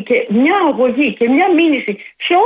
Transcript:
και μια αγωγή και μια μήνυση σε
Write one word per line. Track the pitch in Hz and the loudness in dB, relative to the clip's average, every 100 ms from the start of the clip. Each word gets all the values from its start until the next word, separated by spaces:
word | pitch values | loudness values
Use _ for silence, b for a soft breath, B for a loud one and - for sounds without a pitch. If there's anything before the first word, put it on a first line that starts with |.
| 196 | -2
και | 240 - 208 | -2 0 0
μια | 294 403 330 | 2 2 0
αγωγή | 214 254 240 277 196 | 0 0 0 -2 -2
και | 233 | 0
μια | 269 381 320 | 2 2 2
μήνυση | 330 262 214 202 B B - | 2 0 -4 -10 B B -2
σε | 349 | 2